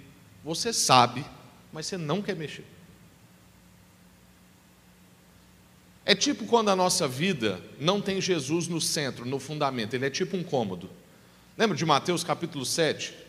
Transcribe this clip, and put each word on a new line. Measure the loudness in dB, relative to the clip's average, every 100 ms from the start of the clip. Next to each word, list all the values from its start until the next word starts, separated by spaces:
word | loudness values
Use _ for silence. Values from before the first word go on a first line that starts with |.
| -20 -20 -20 -12
você | -6 -4 -2
sabe, | 0 6 8 6 2 -10 -14 -20 -20 -16
mas | -12 -8
você | -4
não | -2 -2
quer | -2
mexer. | -4 -6 -10 -16 -20 -20 -20 -20 -20 -20 -20 -20 -20 -20 -20 -20 -20 -20 -20 -20 -20 -20 -20 -20 -20 -20 -20 -20 -20 -20 -20 -20 -20 -20 -20 -20 -4
É | 2
tipo | 2 2 -2 2
quando | 2 4
a |
nossa | 4 2 2 0
vida | 0 -2 0 -2 -2 -8 -4
não | 0 0
tem | 0 -2
Jesus | 0 0 0 -2 -2
no | -4
centro, | -2 -2 -2 -6
no | -6 -6
fundamento. | -4 -2 -2 0 -2
Ele | -2 -2
é |
tipo | -2 -4 -4
um |
cômodo. | -2 0 0 -4 -10 -16 -20 -20 -20 -20 -10 0
Lembra | 2 2
de | 4
Mateus | 4 4 0
capítulo | 0 -2 -4 -6 -2
sete? | 2 2 0 -6 -12